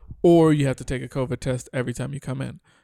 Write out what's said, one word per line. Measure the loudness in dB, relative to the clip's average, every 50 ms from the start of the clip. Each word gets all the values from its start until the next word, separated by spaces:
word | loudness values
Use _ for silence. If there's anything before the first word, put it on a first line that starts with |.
| -20 -20 -6 2
or | 4 6 6 8 6 6 4
you | 4 2
have | 0 -2
to | -4 -6
take | -8 -8 -8
a | -8 -8
covid | -6 -6 -4 -4 -4 -4
test | -4 -4 -4 -4 -8 -8 -8
every | -6 -6 -6 -6
time | -8 -8 -10 -10
you | -10
come | -10 -10 -8 -8
in. | -10 -10 -14 -16 _ _ _ _